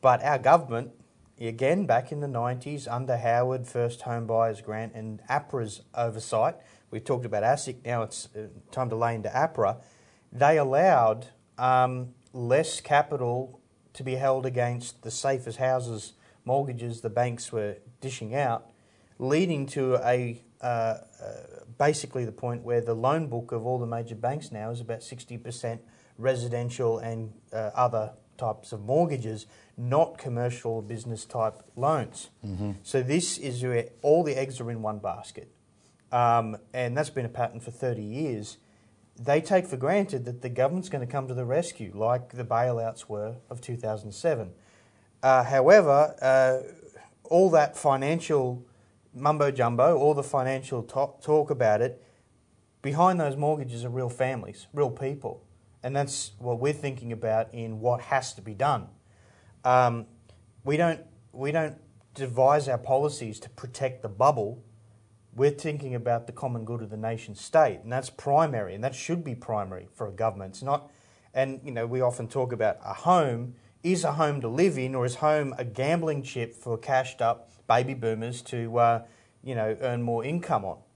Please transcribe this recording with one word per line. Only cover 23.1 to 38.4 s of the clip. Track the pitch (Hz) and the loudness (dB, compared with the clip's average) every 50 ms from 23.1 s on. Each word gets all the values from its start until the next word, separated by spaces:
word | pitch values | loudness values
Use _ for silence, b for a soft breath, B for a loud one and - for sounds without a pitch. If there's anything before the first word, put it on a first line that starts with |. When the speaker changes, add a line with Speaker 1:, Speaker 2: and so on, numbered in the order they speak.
| 147 165 160 | 2 2 0
Speaker 1:
book | 147 120 117 120 - | -2 -4 -6 -6 -6
of | 127 113 110 | -6 -6 -4
all | 123 127 127 | -2 -4 -2
the | 123 | -4
major | 120 117 117 117 117 117 | -4 -4 -6 -6 -8 -10
banks | 104 113 123 139 156 - - | -4 -4 -4 -4 -4 -8 -10
now | - 107 107 113 | -10 -8 -8 -8
is | 117 120 | -8 -8
about | 120 113 117 113 | -8 -8 -8 -10
sixty | - - 127 120 - _ 120 | -8 -14 -16 -16 -16 _ -14
percent | 104 - 110 117 - - 117 117 113 - b b b b b b | -14 -12 -12 -12 -8 -8 -8 -8 -8 -12 b b b b b b
residential | b 110 131 131 123 120 123 120 120 120 120 - - 127 117 113 110 | b 0 0 0 0 -2 -4 -4 -2 -4 -4 -4 0 0 0 0 0
and, | 113 113 113 113 113 110 110 - _ _ | -2 -6 -6 -6 -8 -10 -12 -18 _ _
uh, | - 110 110 104 - | -6 -6 -6 -4 0
other | 127 127 120 123 110 107 104 - - _ _ _ | 2 2 2 2 0 -4 -4 -8 -18 _ _ _
types | - 127 113 107 - - - | -6 -4 -4 -4 -6 -8 -14
of | - 107 | -12 -10
mortgages, | 101 107 131 160 175 160 147 123 110 113 110 107 - b b b b b b | -4 0 2 2 2 2 0 -4 -6 -8 -8 -8 -12 b b b b b b
not | - 120 120 131 151 165 165 - | -8 -4 0 2 2 2 2 0
commercial | - - 139 120 120 120 123 120 120 - 117 113 113 | -12 -10 -6 -4 -2 -2 -4 -4 -4 -6 -6 -6 -6
business | 104 104 117 110 117 120 113 107 - | -6 -8 -10 -10 -8 -10 -10 -10 -12
type | - - 123 110 107 107 - - - _ | -10 -4 -2 -2 -2 -2 -6 -20 -20 _
loans. | - 127 147 160 147 113 - - - - - _ _ - | -2 0 2 2 0 -2 -6 -10 -16 -18 -18 _ _ -10
Speaker 2:
Mm-hmm. | 104 95 90 104 104 98 95 | -8 -6 -4 -4 -4 -6 -8
Speaker 1:
So | - - - 135 127 | -12 -2 -2 0 0
this | 127 147 175 175 - - | 2 0 0 0 -2 -6
is | - - 139 123 123 123 | -6 -6 -6 -6 -4 -4
where | 127 123 117 117 - - _ | -2 -2 -2 -2 -4 -10 _
all | - 147 151 170 165 | 4 4 4 4 4
the | 151 135 | 0 0
eggs | 131 135 139 127 120 | -2 -4 -4 -6 -8
are | 120 117 | -8 -8
in | 117 113 | -6 -6
one | 110 107 107 104 | -4 -6 -6 -4
basket. | 98 98 85 - - - - - - - _ _ _ _ _ b b b b b _ _ | -6 -6 -6 -6 -10 -16 -16 -16 -18 -18 _ _ _ _ _ b b b b b _ _
Um, | - 120 123 117 117 117 113 110 107 104 - _ - | 2 4 4 6 6 4 2 0 -6 -10 -12 _ -4
and | 127 127 120 120 | -4 -2 -2 0
that's | 143 151 147 | -2 -2 -2
been | - 135 123 | -4 -6 -6
a | 113 | -4
pattern | - 127 120 113 - 117 | -2 -2 -4 -4 -4 -10
for | - - | -14 -14
thirty | 123 - - 127 120 107 107 | -10 -4 -4 -4 -2 -4 -6
years. | 104 110 139 160 151 120 107 | -8 -6 -4 -4 -4 -4 -6